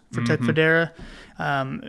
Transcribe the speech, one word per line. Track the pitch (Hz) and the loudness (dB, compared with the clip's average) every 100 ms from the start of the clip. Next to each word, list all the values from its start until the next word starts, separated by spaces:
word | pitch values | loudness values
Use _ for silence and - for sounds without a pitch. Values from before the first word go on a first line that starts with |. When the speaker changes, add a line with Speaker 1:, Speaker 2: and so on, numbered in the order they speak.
| _ | _
Speaker 1:
for | 117 | -2
Speaker 2:
Mm-hmm. | 117 156 120 | 0 2 2
Speaker 1:
Tecfidera. | 156 160 165 165 - - - - - | 4 4 4 2 -4 -18 -18 -18 -6
Um, | 156 139 135 147 | -4 -2 -4 -8